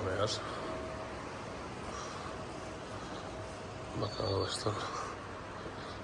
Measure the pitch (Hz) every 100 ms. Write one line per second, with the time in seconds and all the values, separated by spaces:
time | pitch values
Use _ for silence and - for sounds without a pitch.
0 | 95 95 107 - - - - - - -
1 | - - - - - - - - - -
2 | - - - - - - - - - -
3 | - 151 - 156 - - - - - 120
4 | 107 - 101 98 92 - 107 104 90 -
5 | - - - - - - - - - -